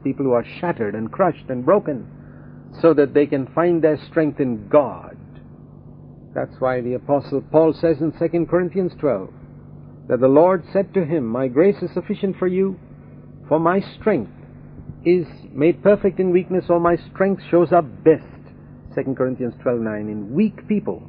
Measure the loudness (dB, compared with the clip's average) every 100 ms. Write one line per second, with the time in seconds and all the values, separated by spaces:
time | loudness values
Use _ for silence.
0 | -8 -4 -2 -2 -2 -8 -6 -4 -6 -6
1 | -10 -2 -2 -2 -8 -6 0 0 0 -8
2 | -10 -20 -20 -20 -20 -20 -20 0 2 4
3 | 4 2 0 -2 -4 -2 0 2 2 0
4 | -4 -2 -2 -2 -4 -4 2 2 2 -6
5 | -16 -20 -20 -20 -20 -20 -20 -20 -20 -20
6 | -20 -20 -12 -8 -8 -4 -2 -2 -4 -8
7 | -2 -2 0 -6 0 4 4 2 0 0
8 | -2 -2 -2 -2 0 0 0 -2 -4 -2
9 | -2 -2 -6 -18 -20 -20 -20 -20 -20 -20
10 | -4 2 4 6 4 2 -2 -4 -2 -2
11 | -2 -2 -2 -2 -2 2 2 2 -4 -8
12 | -8 -6 -6 -4 -2 0 -2 -4 -16 -20
13 | -20 -20 -20 -20 -4 0 2 0 -2 -4
14 | -2 0 -2 -14 -20 -20 -20 -20 -20 -6
15 | 0 0 0 -12 -16 0 0 2 4 4
16 | 2 0 0 0 0 -4 0 0 2 0
17 | -4 -2 -2 -2 0 0 4 2 0 0
18 | 2 2 0 -20 -20 -20 -20 -20 -10 -8
19 | -6 -2 -2 -2 -8 -6 -4 -2 -4 -6
20 | -8 -10 -6 -2 -2 -2 -6 -4 -4 -10